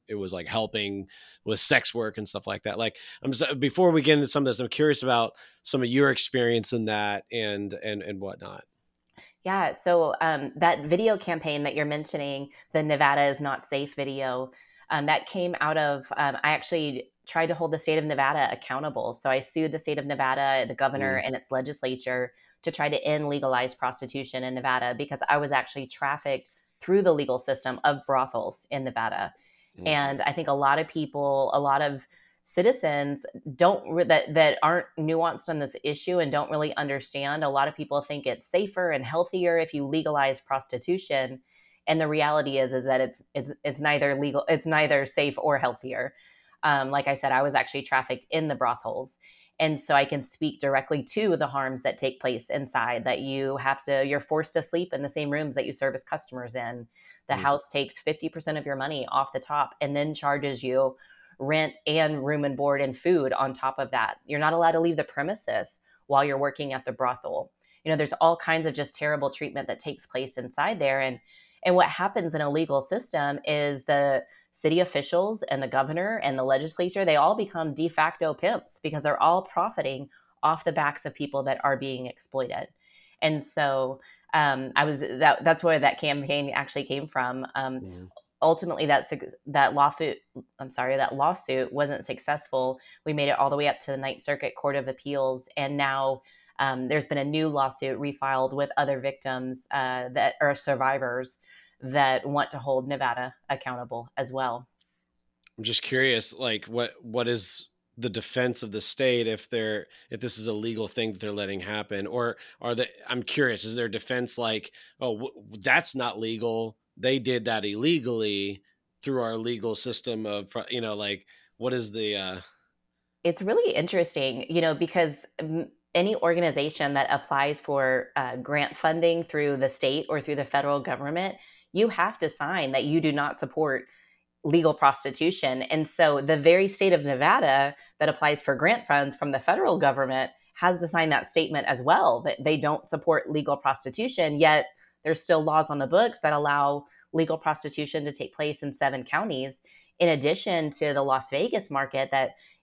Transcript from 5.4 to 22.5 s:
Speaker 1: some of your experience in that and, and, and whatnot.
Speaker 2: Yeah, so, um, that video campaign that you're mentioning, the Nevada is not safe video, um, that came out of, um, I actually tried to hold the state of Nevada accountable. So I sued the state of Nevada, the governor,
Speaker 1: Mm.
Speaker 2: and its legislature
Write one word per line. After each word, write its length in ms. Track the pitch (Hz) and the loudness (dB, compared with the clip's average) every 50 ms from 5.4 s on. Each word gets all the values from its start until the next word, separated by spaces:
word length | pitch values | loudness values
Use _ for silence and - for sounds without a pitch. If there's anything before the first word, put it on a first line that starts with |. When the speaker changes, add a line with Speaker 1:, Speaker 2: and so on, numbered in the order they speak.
| - - - _ _ | -20 -20 -20 _ _
Speaker 1:
some 200 | - - 135 127 | -2 0 0 0
of 60 | 117 | 2
your 220 | 123 135 143 139 | 4 4 4 4
experience 640 | 127 - - - - 127 120 117 120 113 104 - 120 | 4 2 0 0 0 2 2 2 2 2 0 0 -2
in 140 | 117 110 | 0 0
that 400 | 107 107 104 104 104 101 98 - _ | 0 0 0 0 -2 -2 -4 -6 _
and, 440 | 117 117 110 104 104 101 104 98 101 | -6 -4 -2 -2 -2 -4 -4 -6 -8
and, 280 | - - 107 107 104 95 | -8 -6 -6 -6 -6 -6
and 180 | 104 101 95 | -8 -10 -8
whatnot. 440 | 98 95 92 - 98 98 95 98 - _ _ _ _ _ _ _ _ _ _ - - - _ _ _ | -8 -10 -10 -12 -14 -14 -14 -16 -18 _ _ _ _ _ _ _ _ _ _ -20 -20 -20 _ _ _
Speaker 2:
Yeah, 280 | 180 190 196 175 151 - | -4 -2 0 0 0 -2
so, 420 | - - 180 175 170 160 147 - - | -2 0 4 4 4 4 4 2 0
um, 320 | 165 160 156 139 139 127 - | 0 0 0 0 -4 -6 -2
that 300 | 131 - 170 170 - 143 | 2 2 2 2 2 0
video 300 | 151 170 180 226 220 214 | 0 0 2 4 2 2
campaign 460 | - - 180 170 160 156 160 147 147 147 | 2 0 -4 -4 -4 -2 -4 -2 -2 -2
that 120 | 143 - | -2 -2
you're 120 | 151 147 | -2 -2
mentioning, 640 | 147 147 151 151 - - 151 143 143 139 139 143 139 - - - _ - | -2 -4 -6 -6 -6 -6 -6 -6 -4 -6 -8 -8 -10 -14 -20 -20 _ -2
the 100 | 156 151 | 0 2
Nevada 400 | 156 147 139 147 139 143 143 143 | 2 4 4 6 6 6 6 4
is 180 | 139 139 143 | 4 2 0
not 240 | 180 139 135 127 - | -2 -4 -4 -4 -4
safe 300 | - 143 139 143 143 - | -4 -4 -4 -4 -4 -6
video, 560 | - 139 139 135 135 135 131 123 127 131 127 - - - _ _ _ - _ | -6 -6 -6 -4 -4 -4 -2 -2 -4 -4 -8 -10 -18 -20 _ _ _ -8 _
um, 160 | - 151 143 | -2 0 2
that 200 | 147 156 - - | 2 2 2 0
came 280 | - - 190 175 175 170 - | -4 -4 -4 -2 -2 0 0
out 160 | 147 151 156 | 0 0 2
of, 300 | 160 151 147 143 135 135 - - | 2 2 2 0 -2 -4 -6 -2
um, 200 | - 147 139 131 - - | 0 0 0 0 0 0
I 100 | 151 156 | 0 0
actually 600 | 143 - - 175 165 151 147 131 131 - - _ _ _ | 0 -2 -2 -2 -2 -2 -2 -4 -6 -10 -12 _ _ _
tried 200 | - - 165 165 | -6 -2 -2 0
to 80 | 160 170 | 0 0
hold 180 | 151 170 160 156 | -2 -2 -2 -2
the 60 | 156 | -2
state 200 | - 165 156 160 | 0 0 0 0
of 60 | 151 | 0
Nevada 440 | 151 147 135 139 135 151 151 135 - | 0 0 2 2 2 2 2 0 0
accountable. 640 | - - - - 127 135 147 151 123 117 113 113 123 | -2 -6 -8 -8 -6 -6 -6 -4 -4 -4 -4 -6 -6
So 160 | - - 135 | -4 -2 0
I 120 | 131 135 | 0 0
sued 320 | 131 - - 160 160 156 147 | 0 -2 -2 -2 -2 -2 -2
the 60 | 151 | -4
state 200 | - - 147 147 | -4 -4 -4 -4
of 80 | 139 | -4
Nevada, 580 | 143 143 135 135 131 131 135 139 139 135 135 123 | -4 -2 0 0 0 0 2 2 2 2 2 0
the 80 | 120 127 | -2 0
governor, 460 | - 139 135 139 139 135 135 131 131 | 0 0 0 2 0 0 0 0 -2
Speaker 1:
Mm. 60 | - | -2
Speaker 2:
and 100 | 135 131 | -4 -4
its 140 | - - - | -6 -6 -4
legislature 840 | 135 131 131 147 147 - - 127 131 127 - 127 127 127 127 123 - _ _ _ | -4 -2 -2 -4 -6 -6 -4 -4 -4 -4 -4 -4 -2 -2 -4 -4 -8 _ _ _